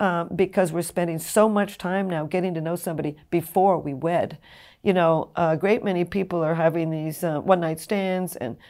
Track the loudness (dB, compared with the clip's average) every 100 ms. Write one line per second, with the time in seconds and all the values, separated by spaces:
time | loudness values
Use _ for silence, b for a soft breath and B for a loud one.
0 | 0 0 -2 0 0 2 2 0 -2 -2
1 | -2 -4 0 4 4 4 0 -4 -2 -2
2 | -2 -4 -2 -2 -2 -2 -4 -4 -4 -4
3 | -6 -6 b -2 0 4 4 4 -2 -4
4 | 0 0 -2 -6 b b b b 0 4
5 | 4 4 0 0 0 2 2 2 0 -2
6 | -2 -2 -2 0 0 2 2 2 -2 -2
7 | -4 -4 -4 0 2 2 0 -4 -4 -2
8 | 0 -2 -4 -6 -8 -8